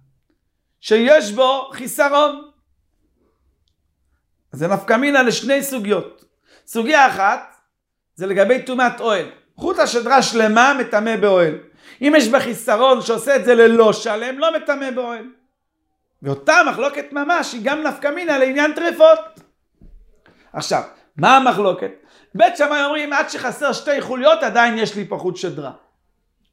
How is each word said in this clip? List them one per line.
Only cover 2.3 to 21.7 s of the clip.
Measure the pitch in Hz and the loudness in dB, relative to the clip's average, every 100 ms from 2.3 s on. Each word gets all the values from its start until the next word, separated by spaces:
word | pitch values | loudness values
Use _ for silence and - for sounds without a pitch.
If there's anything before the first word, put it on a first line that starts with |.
| 277 - _ _ _ _ _ _ _ _ _ _ _ _ _ _ _ _ _ _ _ _ | -2 -18 _ _ _ _ _ _ _ _ _ _ _ _ _ _ _ _ _ _ _ _
זה | - 165 | -6 -4
נפקא | 196 - 226 | -2 0 0
מינה | 285 277 | 2 2
לשני | 247 190 233 277 | 2 0 -2 -2
סוגיות. | 277 262 202 185 - _ _ _ _ _ - | -2 -6 -2 -4 -4 _ _ _ _ _ -10
סוגיה | 226 226 302 254 | -6 0 4 4
אחת, | 185 196 254 - _ _ _ _ _ _ | 2 -2 -2 -8 _ _ _ _ _ _
זה | - 190 | -10 -4
לגבי | 180 202 254 | 0 2 2
טומאת | - 254 240 240 | -2 -2 -2 -2
אוהל. | 233 196 147 - _ - | -2 -2 -4 -14 _ -10
חוט | 339 370 | -4 0
השדרה | 294 233 226 269 | 0 0 2 2
שלמה | - 226 220 220 269 269 | 2 0 2 4 2 2
מטמא | 233 208 226 214 | -2 -2 -2 0
באוהל. | 202 185 170 - - _ - - | 2 4 2 -2 -14 _ -20 -4
אם | 277 302 | 2 4
יש | 220 | 4
בה | 240 | 0
חיסרון | 240 220 - 214 262 247 | 0 -6 -2 2 4 2
שעושה | 196 220 285 277 | 0 -4 0 0
את | |
זה | 214 | 4
ללא | 233 226 226 220 | 6 6 6 4
שלם, | 214 226 214 247 269 | 2 -4 -6 -6 -4
לא | 320 320 | -2 -2
מטמא | 311 277 269 | -4 -6 -6
באוהל. | 254 240 226 247 _ _ _ _ _ _ _ _ _ | -8 -8 -10 -16 _ _ _ _ _ _ _ _ _
ואותה | 139 139 - 339 294 | -8 -4 2 2 2
מחלוקת | 202 277 285 285 | 0 -6 -6 -10
ממש | 285 285 339 - | -6 -2 -2 -4
היא | 240 | -6
גם | 220 302 | -6 -4
נפקא | 302 - 285 | -6 -6 -6
מינה | 330 339 277 | -4 -2 0
לעניין | 262 277 302 | 0 0 -2
טרפות. | 311 339 - 320 320 - - _ _ _ _ - - _ _ _ _ _ | -2 -2 6 6 6 0 -20 _ _ _ _ -20 -20 _ _ _ _ _
עכשיו, | 156 156 160 - - _ - | -12 -4 -4 -4 -16 _ -2
מה | 196 269 | 4 4
המחלוקת? | 254 185 196 | 4 0 0